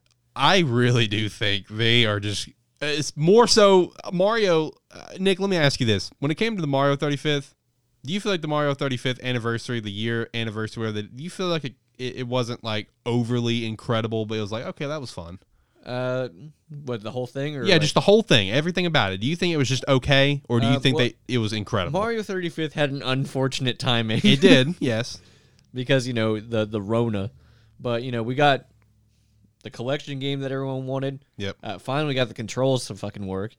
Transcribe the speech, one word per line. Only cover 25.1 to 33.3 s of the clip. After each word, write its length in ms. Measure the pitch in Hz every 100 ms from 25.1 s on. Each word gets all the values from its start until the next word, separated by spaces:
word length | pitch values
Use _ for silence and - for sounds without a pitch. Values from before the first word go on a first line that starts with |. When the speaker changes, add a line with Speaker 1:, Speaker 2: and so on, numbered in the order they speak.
| - - _ _ _ _
Speaker 2:
Because, 320 | 127 127 135 123
you 80 |
know, 260 | 117 110 107
the, 240 | 117 113
the 160 | 107 107
Rona. 500 | 98 113 117 101 98 - - _ _ -
But, 240 | 123 117
you 80 | 127
know, 120 | 117
we 120 | 113
got 320 | 127 147 131 - _ _ _ _ _ _ _ _ _
the 80 | -
collection 480 | - 123 147 - 139
game 220 | 139 139
that 100 | 135
everyone 360 | 135 135 131 131
wanted. 380 | 135 135 139 - -
Speaker 1:
Yep. 200 | 98 -
Speaker 2:
Uh, 160 | 110 92
finally 360 | - 143 151
got 140 | 131 120
the 60 |
controls 520 | 110 110 123 135 127 -
to 80 |
fucking 320 | 101 101 101
work. 280 | 98